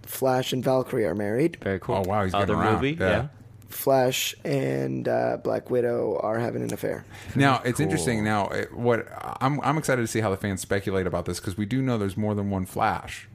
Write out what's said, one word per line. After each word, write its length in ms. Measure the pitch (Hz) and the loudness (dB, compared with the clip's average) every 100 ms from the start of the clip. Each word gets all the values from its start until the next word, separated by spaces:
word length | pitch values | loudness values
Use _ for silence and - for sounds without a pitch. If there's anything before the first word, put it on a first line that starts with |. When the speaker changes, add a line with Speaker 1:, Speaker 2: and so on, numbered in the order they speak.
Speaker 1:
Flash 500 | - - 131 127 127 | -12 -2 2 2 0
and 100 | 131 | 0
Valkyrie 420 | 123 131 123 127 95 | 2 2 2 0 0
are 80 | 98 | 0
married. 420 | 101 113 165 - | -2 0 0 0
Speaker 2:
Very 180 | - 95 | -4 -2
cool. 160 | - 95 | 0 0
Speaker 3:
Oh, 60 | 92 | 2
wow, 140 | 104 | 2
he's 80 | 95 | 2
getting 100 | 98 98 92 | 2 2 2
Speaker 2:
Other 60 | |
Speaker 3:
around. 120 | 95 98 | 2 2
Speaker 2:
movie. 220 | 135 160 | 2 0
Speaker 3:
Yeah. 100 | 95 | 2
Speaker 2:
Yeah. 180 | 104 143 - - - - | 2 0 -8 -20 -20 -14
Speaker 1:
Flash 640 | - - 135 127 131 - - - | -4 2 4 4 2 -2 -4 -2
and, 600 | 139 135 135 135 131 120 | 0 0 0 -2 -2 -2
uh, 300 | 117 120 120 | 0 0 0
Black 260 | 117 110 - | -2 -2 0
Widow 500 | 123 120 120 117 98 | 0 2 2 0 0
are 160 | 104 113 | 0 0
having 240 | 117 120 | 0 -2
an 100 | 117 | -4
affair. 320 | 107 104 - - - - - | -4 -4 -4 -8 -16 -4 2
Speaker 3:
Now, 260 | 139 123 123 | 4 4 2
it's 120 | 123 | 0
Speaker 2:
Cool. 60 | 165 | 0
Speaker 3:
interesting. 380 | 170 127 113 | 0 0 0
Now, 240 | 107 107 95 | 2 2 0
it, 260 | - - | -2 -4
what 320 | - 120 113 - - - - | -2 0 0 -2 -10 -8 -2
I'm, 180 | 131 147 | 0 0
I'm 160 | 131 156 | 0 0
excited 240 | 147 127 | 2 0
to 60 | 113 | 2
see 140 | 113 | 0
how 80 | 107 | 0
the 80 | 95 | 0
fans 240 | 104 95 | -2 -2
speculate 440 | - 101 101 95 92 | -2 -2 0 0 0
about 200 | 87 87 | 0 -2
this 140 | 87 | -4
'cause 180 | - 92 | -4 -4
we 80 | 104 | -2
do 160 | 127 | 0
know 160 | 131 117 | 0 0
there's 180 | 98 95 | 0 0
more 160 | 107 104 | 0 0
than 140 | 101 | 0
one 160 | 95 92 | -2 -2
Flash. 600 | - 107 85 - - - | 0 0 0 -4 -14 -16